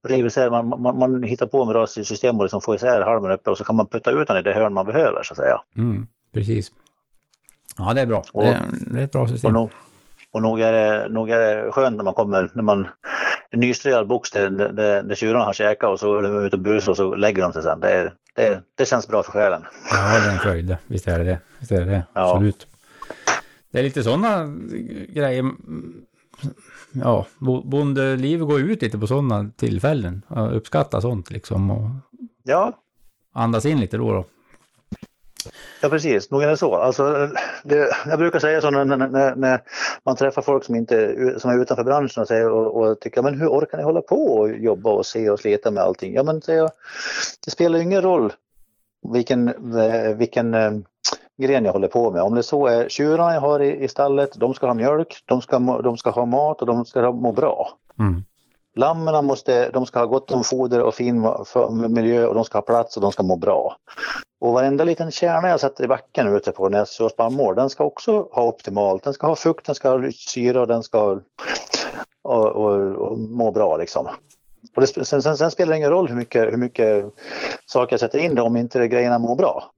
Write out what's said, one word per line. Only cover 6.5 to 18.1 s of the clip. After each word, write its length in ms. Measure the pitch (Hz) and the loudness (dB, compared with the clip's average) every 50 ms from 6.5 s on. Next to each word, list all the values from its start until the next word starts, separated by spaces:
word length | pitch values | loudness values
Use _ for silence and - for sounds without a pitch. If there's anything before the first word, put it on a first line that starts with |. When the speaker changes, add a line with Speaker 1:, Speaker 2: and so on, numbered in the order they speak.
| 113 107 104 - _ _ _ _ _ _ _ _ _ _ _ _ _ _ _ _ _ _ _ - - | -2 -4 -4 -8 _ _ _ _ _ _ _ _ _ _ _ _ _ _ _ _ _ _ _ -20 -12
Speaker 2:
Ja, 160 | - 92 101 117 | -6 -4 -2 0
det 80 | 135 | 0
är 40 | 131 | 0
bra. 180 | 117 113 98 - - - | 0 0 -2 -4 -4 -2
Speaker 1:
Och 100 | 110 107 | 2 2
Speaker 2:
Det 60 | 117 | 2
är, 120 | 120 - - - - - - - | 2 2 -2 -6 -6 -8 -8 -6
det 80 | - 123 | -4 -4
är 40 | 135 | -4
ett 80 | 139 | -2
bra 160 | - 135 127 | -2 0 0
system. 200 | 117 123 117 - | 0 -2 0 0
Speaker 1:
och 60 | 117 110 | 2 2
nog, 160 | 113 113 110 - - - - _ _ _ - - _ - _ | 2 2 -2 -6 -16 -20 -20 _ _ _ -20 -20 _ -20 _
och 100 | - 110 | -4 0
nog 180 | 110 110 110 110 | 0 0 2 2
är 120 | 113 113 113 | 2 4 4
det, 360 | 110 107 107 107 107 107 104 | 4 4 4 2 0 -2 -4
nog 200 | 110 110 110 110 | -4 -4 -2 0
är 100 | 117 117 113 107 107 107 110 | 2 2 2 2 2 0 -2
det 60 | 113 | -2
skönt 260 | 110 135 135 127 113 | 0 0 0 0 0
när 60 | 104 101 | -2 -4
man 100 | 95 - | -2 0
kommer, 360 | - 110 104 98 95 92 85 - | 0 0 2 2 0 0 0 -4
när 100 | 120 107 | -2 0
man, 240 | 104 104 101 95 - - _ - - - - - - - - - _ | 2 2 2 0 -6 -10 _ -12 -10 -8 -4 -4 -4 -4 -4 -8 _
en 100 | - 117 | 0 2
nyströad 480 | 123 123 123 - - 139 127 117 104 | 2 2 0 0 0 2 2 2 2
box 240 | 101 123 - - - | 0 -2 -2 -2 -4
där, 180 | - 104 101 98 | -2 -2 0 0
där, 200 | 98 98 101 98 | 0 -2 -2 -2
där, 340 | 98 107 107 104 101 101 98 | 0 0 0 2 2 0 0
där 120 | 98 101 | -4 -6
tjurarna 300 | - 113 110 113 120 110 | -4 -2 0 2 2 0
har 80 | 104 98 | 0 -2
käkat 360 | - 107 104 104 - - 107 | 0 0 0 0 0 0 -2
och 100 | 95 95 | 0 0
så 180 | 107 104 104 | 0 0 0
är 40 | 107 | 0
de 240 | 101 101 101 101 101 | 0 -2 -2 -2 -2
ute 100 | 98 - | -2 -2
och 60 | 95 | -2
busar 300 | 92 104 107 107 98 104 | 0 0 0 0 2 0
och 60 | 87 | 0
så 180 | - 98 95 - | 0 0 -2 0
lägger 260 | - 101 107 101 92 92 | 0 0 2 2 2 0
de 100 | 87 78 | -2 -2
sig 100 | 78 78 | -2 -2
sen. 160 | 82 78 82 | -2 -2 0
Det 120 | - 98 | 0 0
är, 220 | 95 92 87 85 | 2 2 0 -2